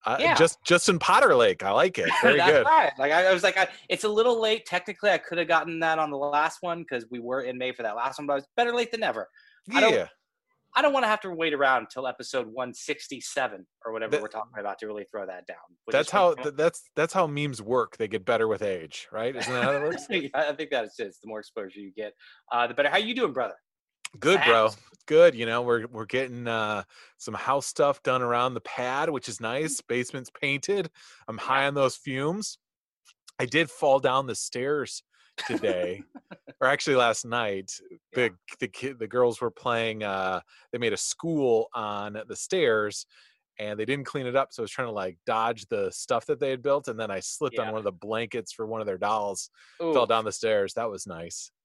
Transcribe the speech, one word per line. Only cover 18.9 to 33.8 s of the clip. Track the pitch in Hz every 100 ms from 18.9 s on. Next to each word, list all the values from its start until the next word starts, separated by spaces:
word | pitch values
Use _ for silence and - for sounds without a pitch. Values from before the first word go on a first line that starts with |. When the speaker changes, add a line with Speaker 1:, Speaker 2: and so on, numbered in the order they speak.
| - -
Speaker 1:
right? | 107 120
Isn't | 131 123
that | 127
how | 123
it | 143
works? | 151 - -
Speaker 2:
<laughs> |
Yeah, | 190 139
I | 135 151
think | 147 147
that's | 131 107 -
it. | 104 -
The | 107
more | 107
exposure | 104 - 98 101
you | 98 92
get, | 104 _ - - _
uh, | 120 120
the |
better. | 123 143
How | 180
you | 214 240
doing, | 196
brother? | 127 113 - _ _ _ _ - -
Speaker 1:
Good, | 151 185 143
bro. | 113 110
Speaker 2:
Thanks. | 107 _ _ -
Speaker 1:
Good. | 156 175
You | 123 117
know, | 120
we're, | 123 120 117
we're | 110 110
getting, | 127 131 120 120
uh, | 113 107 104 95 - - _
some | -
house | 104 - 139 -
stuff | - 143 135
done | - 127
around | 120 120 127
the | 123
pad, | - - 123 135 160
which | 139 -
is | 104
nice. | 113 131 156 139
Basement's | - 120 123 139 123
painted. | - 143 139 - 202 165 _ - - -
I'm | 110
high | - 135
Speaker 2:
Yeah. | 139
Speaker 1:
on |
those | 143 131 -
fumes. | - 131 147 196 208 - _ _ _ _ _ _ - -
I | 131
did | 143 165
fall | -